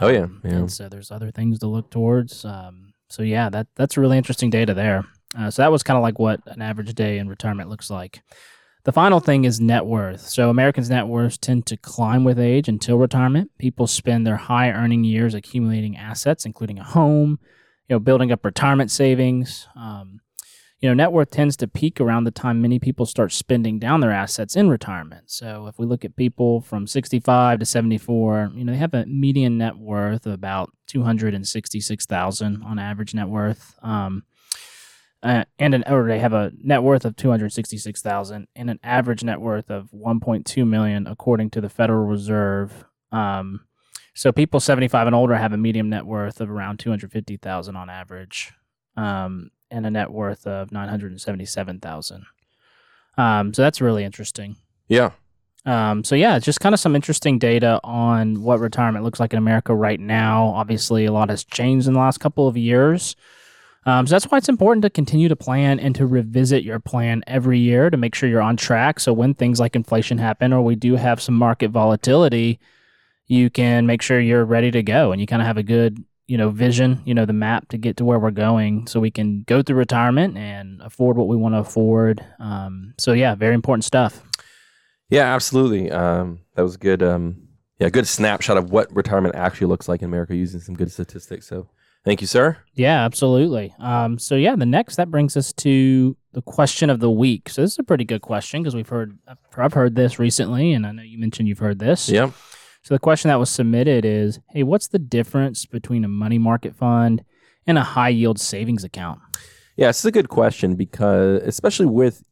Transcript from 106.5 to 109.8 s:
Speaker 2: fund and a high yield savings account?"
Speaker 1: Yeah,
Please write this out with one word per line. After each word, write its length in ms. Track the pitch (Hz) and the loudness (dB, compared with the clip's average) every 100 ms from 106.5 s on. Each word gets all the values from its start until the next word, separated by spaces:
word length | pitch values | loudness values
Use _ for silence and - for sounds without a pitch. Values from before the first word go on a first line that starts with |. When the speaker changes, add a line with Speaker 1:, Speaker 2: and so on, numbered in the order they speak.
| 117 - - | 0 -2 -4
Speaker 2:
fund 480 | 123 120 117 113 - _ _ _ - | 0 2 2 0 -4 _ _ _ 0
and 120 | 160 | 2
a 40 | |
high 280 | 117 127 123 | 2 0 2
yield 280 | 117 113 107 | 2 2 0
savings 460 | - 101 113 113 | -4 -6 -4 -4
account?" 360 | 92 - 87 - _ - - - _ | -6 -10 -12 -12 _ -16 -16 -20 _
Speaker 1:
Yeah, 100 | - | 0